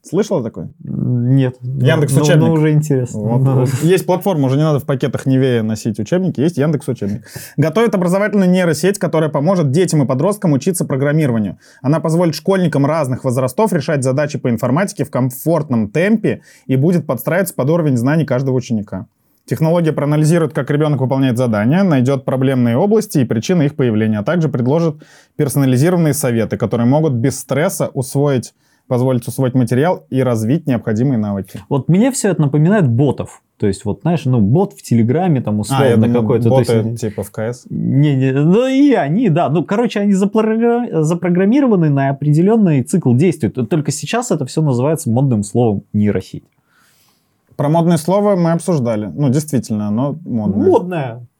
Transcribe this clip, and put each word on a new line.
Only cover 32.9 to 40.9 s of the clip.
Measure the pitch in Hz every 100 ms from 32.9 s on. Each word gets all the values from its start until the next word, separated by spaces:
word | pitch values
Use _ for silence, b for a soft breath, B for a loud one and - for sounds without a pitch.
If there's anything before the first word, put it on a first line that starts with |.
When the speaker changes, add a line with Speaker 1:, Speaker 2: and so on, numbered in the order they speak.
| 117 143 - 98 - _ _
Speaker 2:
То | 104
есть, | 95 104
вот, | 92
знаешь, | 160 170 127
ну, | 127
бот | 98 151 202
в | -
Телеграме, | - 117 113 147 185 135
там, | 110 107
Speaker 1:
А, |
Speaker 2:
условно, | 104 135
Speaker 1:
я | 135 117
думал, | 117 120
Speaker 2:
какой-то, | 110 120
то | 117
Speaker 1:
боты | 131 117
Speaker 2:
есть | 113 110 117
Speaker 1:
типа | 110 104
в | 101
К | -
С. | 110 123 -
Speaker 2:
Не, | 110 113 127 151 135
не, | 131
ну | 135 151 202 262
и | 269 285
они, | 226 143 185 240
да. | 156 143
Ну, | 165
короче, | - 208 240 214
они | 208
запрогра-, | 190 202 220 220 220 233 240 240